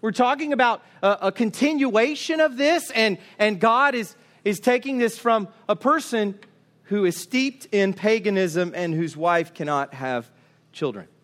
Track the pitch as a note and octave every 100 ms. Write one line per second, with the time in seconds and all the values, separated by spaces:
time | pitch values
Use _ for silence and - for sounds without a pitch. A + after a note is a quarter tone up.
0 | A3+ G#3 B3 C#4 D4+ C4+ B3 A3 _ -
1 | G3 G3+ F#3+ F#3+ A3+ - C#4+ D#4 C4+ G#3+
2 | A#3+ D4 - D#4+ D#4 B3 C#4+ E4+ - A#3
3 | A3 F3+ - - G#3 G3 A3 A#3 C#4+ B3+
4 | G#3 - _ _ G#3 G3+ - B3 C4 C4
5 | A#3 A3+ A#3+ A3+ F#3+ - - G#3 B3 D#4
6 | - A#3 G#3 G3 - _ _ _ _ G3+
7 | F#3+ E3 - B3+ C4+ C4 - G#3 G3 G3
8 | G#3 A3+ G3 G3 F#3 D#3+ F3 E3 F3 D#3+
9 | E3 C#3 E3+ E3+ E3 - D3+ D3 C#3 C3+
10 | C3 B2 A2+ _ _ _ _ - C#3+ G#2
11 | E2+ _